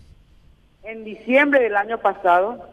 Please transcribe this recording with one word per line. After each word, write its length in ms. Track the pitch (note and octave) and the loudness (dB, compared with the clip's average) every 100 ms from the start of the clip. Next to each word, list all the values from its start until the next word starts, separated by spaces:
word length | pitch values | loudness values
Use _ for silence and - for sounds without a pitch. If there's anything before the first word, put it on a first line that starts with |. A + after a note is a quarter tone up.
| - - _ _ _ _ _ _ | -20 -20 _ _ _ _ _ _
En 200 | G#3+ A3+ | -18 -16
diciembre 600 | A3 G#3+ - C4 D4 C#4 | -14 -12 0 2 4 2
del 120 | A#3 G#3 | 2 0
año 220 | G#3 A3+ | -2 -2
pasado, 680 | G#3 G3 F#3 F3 G3+ A#3+ - | -2 0 2 2 2 -4 -16